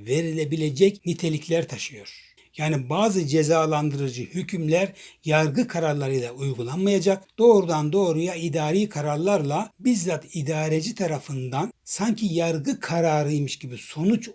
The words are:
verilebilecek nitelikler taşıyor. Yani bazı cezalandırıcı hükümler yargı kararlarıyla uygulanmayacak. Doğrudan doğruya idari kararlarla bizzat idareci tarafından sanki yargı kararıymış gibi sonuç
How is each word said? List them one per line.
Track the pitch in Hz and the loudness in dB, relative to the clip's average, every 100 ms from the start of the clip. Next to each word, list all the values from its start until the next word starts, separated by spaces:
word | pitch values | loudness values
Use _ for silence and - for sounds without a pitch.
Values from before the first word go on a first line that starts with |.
| 104 | -2
verilebilecek | 147 165 160 151 160 151 131 190 202 175 | 0 0 -2 -2 0 0 4 4 4 -4
nitelikler | 165 170 151 165 165 160 | -2 -2 -2 0 -2 -2
taşıyor. | 123 - 104 98 - - _ _ - | -6 -10 -12 -18 -20 -20 _ _ -6
Yani | 151 147 123 | -2 -2 -2
bazı | 165 220 190 147 | 0 2 2 2
cezalandırıcı | 156 151 165 156 151 151 139 135 120 | 2 4 4 4 0 0 -2 -4 -6
hükümler | 120 180 - 180 156 170 196 - - - | -8 -8 -6 -4 0 2 0 -6 -20 -10
yargı | 156 151 156 139 240 | 0 2 2 0 -2
kararlarıyla | 170 160 147 135 135 120 | 0 0 0 0 -2 -4
uygulanmayacak. | 127 139 120 120 160 196 196 190 190 - - | -6 -6 -4 -6 0 2 2 2 0 -2 4
Doğrudan | 233 208 170 156 151 | 8 8 6 0 2
doğruya | 190 180 156 175 | 2 2 2 -2
idari | 170 170 156 151 185 208 | -2 -2 0 2 2 0
kararlarla | 151 147 147 185 202 143 156 214 - | -2 -2 0 2 2 0 -2 -4 -2
bizzat | 233 220 170 156 - 165 | 0 0 0 -4 -6 -6
idareci | 143 156 156 160 180 | -2 -2 0 0 -2
tarafından | - 175 143 - 135 127 135 220 - | -4 -2 -4 -6 -8 -4 -4 -4 -8
sanki | - - 220 226 208 | -10 -4 -2 0 0
yargı | 165 170 160 139 - | 0 0 0 -2 -4
kararıymış | - 170 165 151 147 151 135 - | -2 0 2 2 2 0 -2 -6
gibi | 131 123 | -12 -14
sonuç | - 151 180 233 233 | -12 -2 0 0 -2